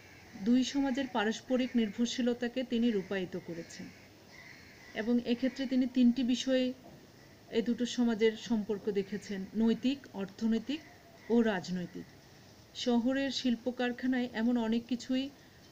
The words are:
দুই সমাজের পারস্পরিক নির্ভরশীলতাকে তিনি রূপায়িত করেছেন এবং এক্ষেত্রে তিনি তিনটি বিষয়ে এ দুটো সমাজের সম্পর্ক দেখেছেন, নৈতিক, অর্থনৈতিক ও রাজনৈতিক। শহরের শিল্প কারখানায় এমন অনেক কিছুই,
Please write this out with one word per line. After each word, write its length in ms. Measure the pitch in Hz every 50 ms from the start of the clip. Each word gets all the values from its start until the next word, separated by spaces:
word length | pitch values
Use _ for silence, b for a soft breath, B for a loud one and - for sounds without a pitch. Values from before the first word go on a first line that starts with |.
| - - - - - - - - 190
দুই 180 | 220 240 262 254
সমাজের 440 | 247 - 285 277 277 240 277 269 254 -
পারস্পরিক 560 | 233 202 214 214 - - - 254 240 262 247 -
নির্ভরশীলতাকে 880 | 240 226 208 196 - 240 233 - - 240 247 240 240 247 233 - 254 262
তিনি 280 | - 247 226 233 240
রূপায়িত 480 | 220 196 175 - 202 190 185 160 - 180 -
করেছেন 380 | - 170 165 165 - - - 185 180 - - - - - - - - - - - - - - - - - - - - -
এবং 260 | - 208 233 240 240 240
এক্ষেত্রে 400 | - 240 240 262 262 - - 269
তিনি 220 | 247 262 254 269
তিনটি 360 | 240 - 254 247 240 233 269 254
বিষয়ে 500 | 233 254 240 - 262 262 254 254 254 254 - - - - - - - - - - - - - - -
এ 120 | - 226
দুটো 240 | - 240 233 233 247
সমাজের 460 | 233 - 247 240 233 226 202 226 220
সম্পর্ক 600 | 220 220 - - 240 214 202 - 214 196 - 220
দেখেছেন, 540 | 196 202 196 - 214 190 - - 208 190 190 - -
নৈতিক, 520 | 208 226 226 226 226 - 247 277 277 - - -
অর্থনৈতিক 640 | 196 196 190 - - 226 220 226 226 226 - 285 320 - - - - - - - - - -
ও 120 | 220 240
রাজনৈতিক। 600 | 226 226 202 180 160 175 180 180 175 - - 175 - - - - - - - - - - - - - - -
শহরের 560 | - - 247 240 240 220 254 269 277 277 269
শিল্প 400 | 247 - - 254 233 233 - 254
কারখানায় 580 | 240 - 247 247 240 - - 254 262 247 247 - -
এমন 240 | 220 226 240 247
অনেক 280 | 240 226 220 226 233 233
কিছুই, 420 | - 254 233 - - 262 262 269 277 - B B B B B B B